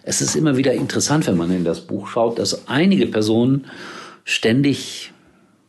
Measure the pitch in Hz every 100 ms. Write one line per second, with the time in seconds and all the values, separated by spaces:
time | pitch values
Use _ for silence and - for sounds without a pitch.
0 | - - 135 151 156 131 135 - 123 -
1 | - 190 127 90 85 92 85 85 - 101
2 | - 120 117 113 101 - - 131 190 180
3 | 120 113 107 113 123 135 - - - -
4 | - - - - - 127 143 127 - -
5 | - - _ _ _ _